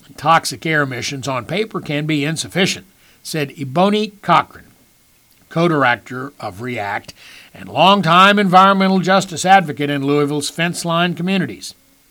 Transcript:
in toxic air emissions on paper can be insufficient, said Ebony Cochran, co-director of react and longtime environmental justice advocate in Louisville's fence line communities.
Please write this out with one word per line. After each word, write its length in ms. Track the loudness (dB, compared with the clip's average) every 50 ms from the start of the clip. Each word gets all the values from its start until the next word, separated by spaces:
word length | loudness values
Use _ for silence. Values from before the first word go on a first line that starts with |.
| _ -20
in 60 | -14
toxic 520 | -6 0 2 2 2 2 -2 -10 -8 -6
air 160 | -2 0 0
emissions 440 | -2 -2 -4 -8 -8 -8 -8 -8 -8
on 200 | -6 -6 -6 -6
paper 340 | -6 -6 -6 -6 -6 -8 -10
can 260 | -8 -6 -6 -4 -2
be 180 | -2 -2 -2 -2
insufficient, 600 | -2 -4 -6 -8 -6 -2 -2 -2 -2 -4 -8 -14 _ _ _ _ _ _ _
said 320 | -14 -8 -6 -6 -6 -6 -8 -12
Ebony 500 | -10 -4 0 0 2 2 2 -2 -4 -6 -8 -8
Cochran, 460 | -2 2 2 2 2 -2 -8 -20 -20 _ _ _ _ _ _ _ _ _ _ _ _ _ _ _ _ -8
co-director 840 | -4 -2 0 0 2 2 2 2 2 0 -4 -12 -12 -12 -12 -14 _ -12
of 200 | -12 -12 -12 -10
react 540 | -10 -10 -8 -8 -6 -6 -6 -8 -10 -12 -20 _ -20 -20 -20 -20 -20 _ -20
and 140 | -20 -16 -6
longtime 720 | 0 2 4 4 4 4 4 4 6 6 6 6 6 4
environmental 600 | 2 4 6 6 6 6 4 2 2 2 2 0
justice 440 | 2 2 2 2 2 -2 -6 -2 2
advocate 460 | 4 4 4 4 0 -6 -4 -4 -4
in 160 | -4 -2 -2
Louisville's 440 | 0 0 2 0 0 -2 -4 -6 -6
fence 340 | -6 -4 -4 -4 -4 -6 -4
line 300 | -2 0 0 0 0 -2
communities. 600 | -4 -4 -2 -2 -2 -2 -4 -8 -12 -16 -18 -20 _ _ _ _ _ _ _